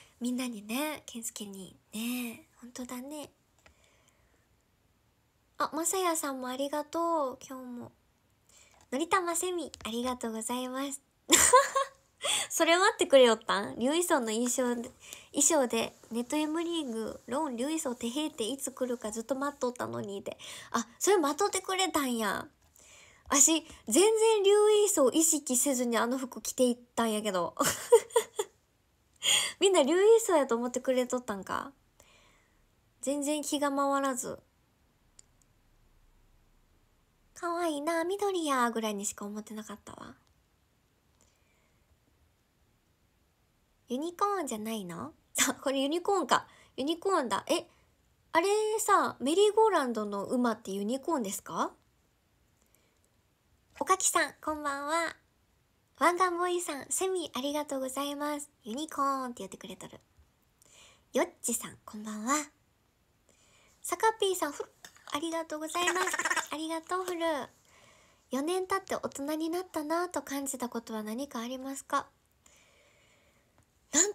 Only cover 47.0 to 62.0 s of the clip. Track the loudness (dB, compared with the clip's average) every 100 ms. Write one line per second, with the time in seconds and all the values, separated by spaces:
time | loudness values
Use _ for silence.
47 | 0 0 0 -2 0 -2 -2 _ _ _
48 | _ _ _ 0 2 2 2 0 4 4
49 | 4 -2 0 4 6 6 6 4 2 -2
50 | -4 -4 -2 0 2 0 -4 -4 -2 -4
51 | -2 -2 -2 -6 -6 -4 -4 -6 _ _
52 | _ _ _ _ _ _ _ _ _ _
53 | _ _ _ _ _ _ _ -6 0 2
54 | 2 0 0 -4 -6 -6 -4 -6 -2 -2
55 | -2 -6 _ _ _ _ _ _ _ 0
56 | 2 4 2 2 0 -2 -4 -8 -6 -2
57 | 0 -2 -4 -4 -4 -2 -4 -4 -4 -4
58 | -6 -4 -4 -4 -8 _ -10 -8 -6 -2
59 | -2 -2 -4 -10 -12 -12 -14 -14 -16 -20
60 | _ _ _ _ _ _ -20 -20 -20 _
61 | _ 0 0 -2 -6 -4 -6 -14 -16 -14